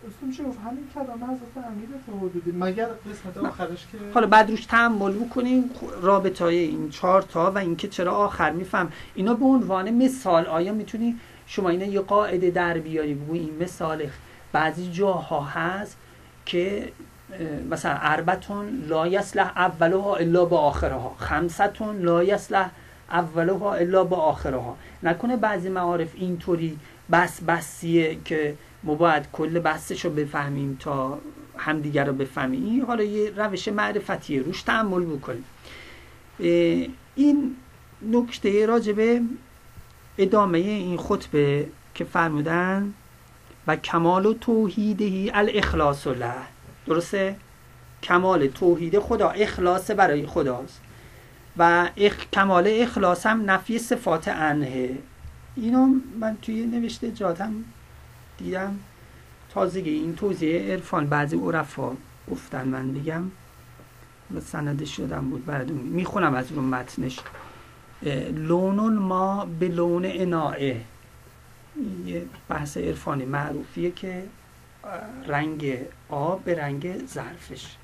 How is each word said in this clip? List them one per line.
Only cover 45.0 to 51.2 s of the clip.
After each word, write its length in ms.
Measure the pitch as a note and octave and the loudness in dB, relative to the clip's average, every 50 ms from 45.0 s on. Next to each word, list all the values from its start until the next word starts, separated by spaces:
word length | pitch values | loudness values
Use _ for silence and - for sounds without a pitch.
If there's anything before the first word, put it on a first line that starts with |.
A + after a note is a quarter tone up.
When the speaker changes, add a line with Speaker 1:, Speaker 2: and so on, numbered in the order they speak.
| G#3 G#3 F#3 F#3+ F#3+ G#3 - | 0 0 0 0 -2 0 2
Speaker 2:
الاخلاص 720 | G#3 G#3 G#3+ - G#3 - - - E3 D3+ D3 C#3+ C#3+ - | 4 2 4 2 0 0 0 2 4 4 2 2 0 -2
له، 260 | D3+ B2+ A#2+ A#2+ A#2+ B2 C3 C3 - - - - - - - - | -4 -4 -2 -4 -6 -6 -8 -12 -14 -18 -20 -20 -20 -20 -14 -2
درسته؟ 500 | - D#3+ E3 E3+ - - G3 F#3+ F#3+ G3 - - - - - - - - - - - - - | 0 0 0 0 -2 -2 -2 -2 -2 -2 -8 -14 -20 -20 -20 -20 -20 -20 -20 -20 -20 -20 -16
کمال 440 | - - F3+ F3+ F3+ F#3+ F#3 E3 C#3 | 0 4 4 4 6 6 4 4 4
توحید 520 | C3+ C3+ - F#3+ F3 F3 D#3 E3+ E3 E3+ G#3 | 2 0 4 4 4 4 4 2 2 2 2
خدا، 320 | G3+ - A#3+ A3 G3+ E3 | 2 2 0 2 2 2
اخلاص 600 | - F#3+ G#3+ G3+ - - F3+ F3+ F3+ F#3 F3+ - | 4 2 0 0 0 0 2 2 2 2 0 -2
برای 360 | G#3 G3 F#3+ E3+ D3 D3 D3 | 4 4 6 4 4 2 -2
خداست 540 | D3 - F3 D3+ C3+ B2 B2 C3+ C3+ - - - - - - - - - - | -2 0 0 0 0 -2 -4 -8 -12 -16 -20 -20 -20 -20 -20 -20 -20 -20 -20